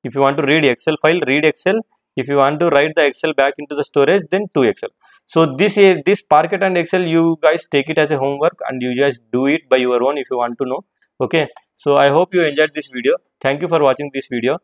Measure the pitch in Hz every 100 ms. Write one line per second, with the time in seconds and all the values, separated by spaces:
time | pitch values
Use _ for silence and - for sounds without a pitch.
0 | 127 131 135 143 139 156 143 120 - 151
1 | 156 175 131 139 156 - 180 220 - _
2 | _ - 127 143 139 151 170 143 156 156
3 | 147 - 160 143 139 - 147 147 143 147
4 | 139 190 160 196 208 147 120 - - _
5 | _ _ _ 160 160 135 202 202 196 175
6 | 160 202 _ 151 170 190 190 180 170 185
7 | 175 165 165 160 156 165 - 143 135 160
8 | 147 143 135 143 160 - 123 131 123 123
9 | 139 120 117 123 135 160 _ 131 123 123
10 | 127 147 127 127 120 120 131 143 _ _
11 | _ _ 127 165 143 - _ _ 143 143
12 | 139 147 180 180 160 143 156 147 - 127
13 | 123 175 _ _ 135 143 180 165 143 131
14 | 143 135 - 123 120 160